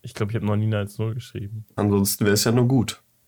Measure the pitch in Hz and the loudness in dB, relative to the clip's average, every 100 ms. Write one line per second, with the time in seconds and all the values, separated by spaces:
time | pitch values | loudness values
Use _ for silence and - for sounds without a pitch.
0 | 120 - 104 110 104 104 110 107 101 - | -14 -6 -4 -2 -2 0 0 -2 -4 -6
1 | 110 120 - 107 101 110 - - 104 101 | -6 -6 -10 -12 -10 -12 -10 -2 2 2
2 | 98 - 104 104 117 120 123 131 104 - | 2 0 2 2 4 4 4 2 0 -6
3 | _ _ | _ _